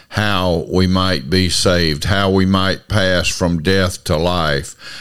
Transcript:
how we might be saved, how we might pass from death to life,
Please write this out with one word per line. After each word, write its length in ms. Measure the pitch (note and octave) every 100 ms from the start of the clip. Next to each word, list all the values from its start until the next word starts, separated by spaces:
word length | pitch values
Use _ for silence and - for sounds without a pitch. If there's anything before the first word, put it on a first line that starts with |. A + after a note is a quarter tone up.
| -
how 580 | - G#2 F#2+ F#2 E2+ -
we 200 | F2+ F#2
might 420 | F#2 F#2 E2+ C2
be 180 | F#2 F2+
saved, 540 | - G2 F2 E2 D2
how 260 | - G2 G2
we 160 | F#2+ F#2+
might 420 | F#2+ F#2+ - -
pass 400 | G#2 F#2 F2+ E2+
from 340 | - F2 E2+
death 400 | E2+ F#2+ F2+ -
to 120 | - D#2
life, 580 | F2 F2+ D#2 C#2+ - - - -